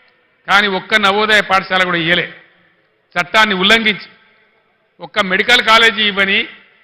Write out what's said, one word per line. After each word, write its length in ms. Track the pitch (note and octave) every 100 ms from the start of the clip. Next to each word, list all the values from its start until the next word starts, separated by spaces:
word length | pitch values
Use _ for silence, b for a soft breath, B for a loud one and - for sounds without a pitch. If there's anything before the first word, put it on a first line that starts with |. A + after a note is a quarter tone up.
| _ _ _ _ -
కానీ 180 | G3 G#3
ఒక్క 280 | F#3 -
నవోదయ 460 | A3 G3+ G3+ G#3+ G#3+
పాఠశాల 420 | G3 F#3+ F3 F#3
కూడా 140 | F3+ E3+
ఇయ్యలే. 380 | D#3+ F3 B2+ - _ _ _ _ _ _ _ F3
చట్టాన్ని 380 | E3+ A3 G#3+
ఉల్లంఘించి 520 | F#3 G3 A3+ A3 F3+ - _ _ _ _ _ _ _ _ _
ఒక్క 180 | E3 G#3+
మెడికల్ 440 | F#3+ F#3 A3+ A#3+
కాలేజీ 400 | A3 A3+ A3+ G#3
ఇవ్వని, 460 | G#3 G3 F#3+ G#3 - - _ _